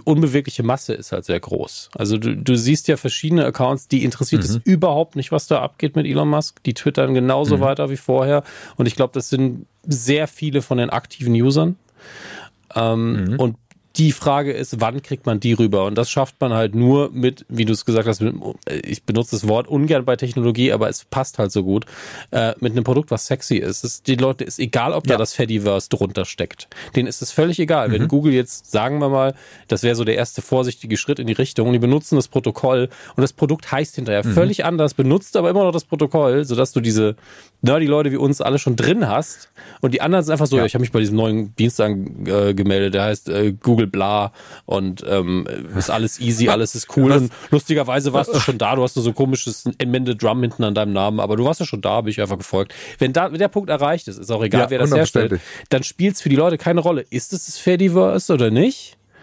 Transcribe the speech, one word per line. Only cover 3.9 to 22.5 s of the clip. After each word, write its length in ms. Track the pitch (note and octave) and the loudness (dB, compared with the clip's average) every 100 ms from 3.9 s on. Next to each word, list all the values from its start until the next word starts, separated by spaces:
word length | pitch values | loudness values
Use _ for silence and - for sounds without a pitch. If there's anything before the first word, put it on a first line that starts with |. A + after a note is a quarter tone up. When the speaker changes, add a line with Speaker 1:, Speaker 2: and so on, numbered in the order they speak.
| C3 | 0
Speaker 1:
interessiert 400 | B2+ - C3+ C3+ | 0 -2 -2 0
es 120 | F2+ | 0
Speaker 2:
Mhm. 80 | A2+ | -2
Speaker 1:
überhaupt 500 | D3 F#3 F3 D3 E3 | 2 2 4 2 -2
nicht, 160 | C#3 C3+ | -4 -4
was 160 | D#3 - | -4 0
da 140 | D3 | -2
abgeht 340 | - - D3+ | -2 -4 -2
mit 120 | D#3 D3 | -2 -2
Elon 220 | C#3+ D3+ | 0 0
Musk. 340 | D3+ D3+ - | 0 -2 -6
Die 80 | - | -6
twittern 380 | A#2 D3 C#3 C3+ | -2 -2 0 2
genauso 460 | B2+ B2+ C3+ D3 C#3+ | 2 2 0 2 2
Speaker 2:
Mhm. 20 | |
Speaker 1:
weiter 300 | C3+ C#3 C#3+ | 2 0 -4
wie 80 | C3+ | -4
vorher. 440 | - B2+ C3+ C#3+ - - - - | 0 0 2 0 -2 -12 -16 -2
Und 100 | A#2 | -2
ich 100 | - | 2
glaub, 160 | B2+ | 0
das 160 | C3+ - | 0 -4
sind 380 | C3 C3 B2 - _ E3+ | 0 0 -2 -12 _ -6
sehr 400 | C3+ A#2 D3 D#3 | -2 0 0 0
viele 360 | - D3+ C#3 | -6 -4 -4
von 160 | - B2 | -2 -2
den 100 | A#2+ | 0
aktiven 460 | A#2+ - - A#2+ | -2 -6 -6 0
Usern. 420 | A#2 B2+ C#3 E3 F#3 _ _ - - - - - _ _ | 2 4 4 0 -2 _ _ -20 -20 -18 -18 -20 _ _
Ähm, 500 | A2+ A2+ A2+ A#2 A2+ F#2 | -2 0 0 0 -2 -2
Speaker 2:
Mhm. 40 | B2 | 0
Speaker 1:
und 160 | B2 A2+ _ _ _ - | -2 -2 _ _ _ 0
die 140 | D#3 | 2
Frage 400 | - D#3 C#3 C#3 | 2 0 0 0
ist, 280 | C3 B2+ A2+ | -4 -6 -2
wann 220 | A2+ C3+ | -2 -2
kriegt 220 | - C3+ | -8 -6
man 140 | - G#2+ | -2 0
die 140 | A#2 | 2
rüber? 320 | A2+ A2 G2+ | 2 4 4
Und 100 | G2 | 2
das 160 | G#2 A#2+ | 0 -2
schafft 300 | - C3 - | 0 -2 -2
man 120 | C3 | -2
halt 220 | A2+ A2 | 0 0
nur 380 | G#2+ B2 C#3 C#3+ | 2 4 4 2
mit, 340 | B2+ B2+ C3+ - | 0 -2 -2 -8
wie 160 | A2+ | -2
du 80 | A2 | 0
es 120 | G#2+ | 0
gesagt 240 | - A2+ A2 | 0 0 0
hast, 120 | G#2 | 0
mit, 140 | G#2+ - - - - | -2 -4 -10 -12 -10
ich 360 | - - G#2 | -8 -8 -8
benutze 320 | - A2 A#2+ A2 | -2 -2 -2 -2
das 100 | G#2 | 0
Wort 220 | A2 B2 | 0 0
ungern 360 | D3 D#3 D3 | -2 2 0
bei 120 | B2 A#2+ | 0 -2
Technologie, 560 | B2+ B2 A#2+ A#2 B2+ | -2 -2 0 2 0
aber 160 | G#2+ A2 | 2 0
es 160 | - | -4
passt 340 | - C3+ C3 - | -6 -4 -4 -2
halt 140 | G2+ | -2
so 100 | G#2 | 0
gut, 240 | F#2+ G2+ - - - - - | 0 0 -2 -14 -18 -18 -6
äh, 220 | - A2+ | -2 -2